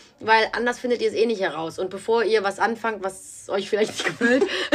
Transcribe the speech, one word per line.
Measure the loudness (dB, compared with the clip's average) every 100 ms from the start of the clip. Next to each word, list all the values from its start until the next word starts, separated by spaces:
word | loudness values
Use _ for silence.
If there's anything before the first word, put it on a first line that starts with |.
| -20 _
weil | 2 4 4
anders | 0 -2 -2
findet | -2 0
ihr | 0
es |
eh | 2 0
nicht | 2
heraus. | -2 -2 -6 -6
Und | -6
bevor | -6 0 2
ihr | 4 2
was | 0 0
anfangt, | 0 0 -4 -4
was | -6 -8 -18 -18 -4
euch | -4 0
vielleicht | 0 0
nicht | 0
gefällt, | -4 0 4 4 2 -2 4